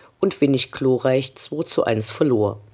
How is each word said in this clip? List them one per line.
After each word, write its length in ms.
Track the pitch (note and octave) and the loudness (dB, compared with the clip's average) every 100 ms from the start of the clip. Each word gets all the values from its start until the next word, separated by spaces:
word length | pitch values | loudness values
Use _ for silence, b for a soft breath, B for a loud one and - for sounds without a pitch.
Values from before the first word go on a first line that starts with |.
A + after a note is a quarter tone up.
| B _ | B _
und 220 | F#3+ - | -4 0
wenig 300 | C#3+ C3+ - | 2 2 0
glorreich 640 | - C3+ B2+ C3+ C3 C3+ - | -2 0 2 2 0 0 -6
zwei 280 | - D3+ | -6 -6
zu 200 | D#3 - | -2 0
eins 280 | - A2 G#2+ | 0 0 -2
verlor. 500 | - D3 A#2 G#2 - - | -2 0 2 0 -2 -12